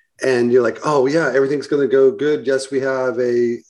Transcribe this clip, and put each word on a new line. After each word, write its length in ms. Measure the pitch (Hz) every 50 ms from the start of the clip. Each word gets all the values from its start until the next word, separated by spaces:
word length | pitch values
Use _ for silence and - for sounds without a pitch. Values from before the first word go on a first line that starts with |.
| _ _ _ - -
and 300 | 131 127 120 120 120 120
you're 100 | 127 120
like, 160 | 113 113 - -
"Oh, 220 | 151 151 143 127
yeah, 260 | 135 143 165 160 139 120
everything's 320 | 135 139 135 147 143 135
gonna 200 | - 151 143 139 127
go 220 | 131 135 135 131
good. 360 | 123 131 143 151 151 147 123
Yes, 240 | 131 135 131 135 -
we 100 | 143 135
have 380 | 131 135 135 131 131 127 117 120
a, 380 | 127 123 120 120 120 120 117 117 -